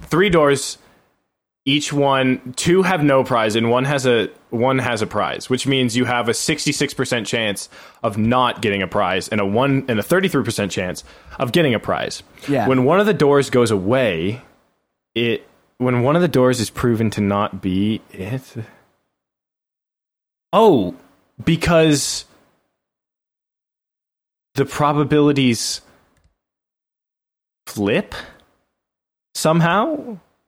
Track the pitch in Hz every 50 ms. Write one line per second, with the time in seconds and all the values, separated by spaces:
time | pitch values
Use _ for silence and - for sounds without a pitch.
0 | - - 156 160 196 208 175 165 147 143 139 131 - - - - _ _ _ _
1 | _ _ _ _ _ _ _ _ _ _ _ _ - 135 139 151 147 - 143 143
2 | 143 139 135 131 131 131 131 127 - 127 - - - 175 175 190 185 180 190 165
3 | 147 143 135 135 127 - 127 117 110 110 104 113 113 117 120 127 135 139 147 139
4 | 127 127 120 113 95 - - - _ - - 113 120 131 131 131 117 123 120 107
5 | 110 85 - 104 95 71 65 - - - 127 127 - 131 139 135 127 120 107 127
6 | 123 113 123 123 113 117 110 - - - 151 - - 151 139 - 147 139 - -
7 | 127 - 127 120 101 - - 117 113 104 98 - - - - - - - - -
8 | - 113 101 107 107 113 123 127 127 120 - - 107 107 101 98 95 87 - 104
9 | 101 87 92 95 87 - 113 107 101 98 101 120 135 139 135 135 135 - 113 104
10 | 101 - 170 185 190 180 - 139 107 113 - - 104 92 - 107 92 90 80 -
11 | - - - - - - - - 135 123 - 175 160 135 113 101 - - 90 60
12 | - - - - - _ - - - - 143 127 107 123 131 131 127 135 170 196
13 | 214 220 190 - 151 139 143 143 135 - - 123 120 113 110 98 90 101 123 135
14 | 127 107 90 80 85 98 113 123 - _ _ _ _ _ _ _ _ _ _ _
15 | _ _ - 113 120 117 110 - - _ _ _ _ _ _ - 127 127 123 120
16 | 120 131 151 175 180 160 - 131 127 127 127 117 104 - - - - 123 117 107
17 | 113 107 - 107 104 101 101 101 107 - - 95 - 95 92 95 101 107 110 101
18 | - _ - 95 92 104 127 131 131 - - 120 110 - - _ _ _ _ _
19 | _ _ _ _ _ _ _ _ _ _ _ _ _ _ _ _ _ _ _ _
20 | _ _ _ _ _ _ _ _ _ - - 196 226 214 160 117 92 90 - -
21 | _ _ _ _ _ _ _ - - 165 165 165 - 165 175 160 160 160 147 131
22 | - - - - - _ _ _ _ _ _ _ _ _ _ _ _ _ _ _
23 | _ _ _ _ _ _ _ _ _ _ _ _ _ _ _ _ _ _ _ _
24 | _ _ _ _ _ _ _ _ _ _ - - 135 - - - 147 147 147 147
25 | 147 123 151 147 147 147 143 135 135 123 113 - - - - - _ _ _ _
26 | _ _ _ _ _ _ _ _ _ _ _ _ _ _ _ _ _ _ _ _
27 | _ _ _ _ _ _ _ _ _ _ _ _ - - - 110 101 98 123 185
28 | - - - - - - - _ _ _ _ _ _ _ _ _ _ _ _ _
29 | _ _ _ _ _ _ - - - 156 160 170 165 170 175 202 233 330 311 294
30 | - 247 214 170 _ _ _ _ _